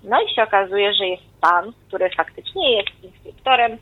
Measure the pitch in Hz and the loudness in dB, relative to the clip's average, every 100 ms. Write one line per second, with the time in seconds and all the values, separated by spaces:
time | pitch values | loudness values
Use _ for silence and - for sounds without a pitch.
0 | 196 254 415 - 220 196 196 196 202 208 | 0 0 0 -2 2 0 0 0 0 0
1 | 190 185 - _ 165 175 196 - _ 190 | -2 -6 -10 _ 2 2 -2 -14 _ -4
2 | 185 - - - - 381 311 220 202 - | -2 -2 -4 -6 -12 -4 0 0 -2 -10
3 | 185 - - - 269 254 233 226 | -20 -20 -20 -8 0 2 2 -2